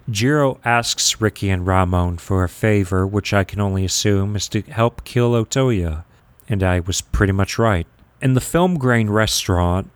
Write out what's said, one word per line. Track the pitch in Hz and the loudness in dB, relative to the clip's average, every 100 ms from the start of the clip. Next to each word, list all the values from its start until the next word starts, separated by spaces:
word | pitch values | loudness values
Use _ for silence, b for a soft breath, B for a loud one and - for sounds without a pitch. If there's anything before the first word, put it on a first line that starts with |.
| - | -8
Jiro | 101 123 151 139 - | -2 0 2 2 0
asks | - 120 117 - - - | 0 0 0 -2 -2 0
Ricky | 110 - 101 | -2 0 -2
and | 95 90 | 0 2
Ramon | 92 90 90 87 87 | 2 2 2 0 -2
for | - 95 | -2 0
a | 90 | 0
favor, | - 110 104 95 95 95 | -2 0 0 0 0 0
which | 101 - | -2 0
I | 104 | -2
can | 95 101 | -2 -2
only | 101 95 | -2 0
assume | 95 - 107 98 101 | -2 -2 0 0 0
is | 104 - | -4 -4
to | 110 | -6
help | - 113 117 - | -6 -2 -2 -2
kill | - 123 120 | -6 0 2
Otoya. | 117 110 135 131 107 85 80 - b _ _ - | 2 0 0 0 0 -2 -4 -10 b _ _ -4
And | 101 | 0
I | 92 90 | 2 0
was | 87 92 | -2 -6
pretty | - - 98 | -4 0 0
much | 98 98 - | 2 -2 0
right. | 113 92 85 _ _ - | 0 2 -2 _ _ -4
In | 135 | 0
the | 127 | 0
Film | - 165 185 170 | 0 0 0 0
Grain | 127 117 107 | 2 2 2
restaurant | 104 107 - - 90 87 90 92 | 2 0 -2 0 0 2 0 -4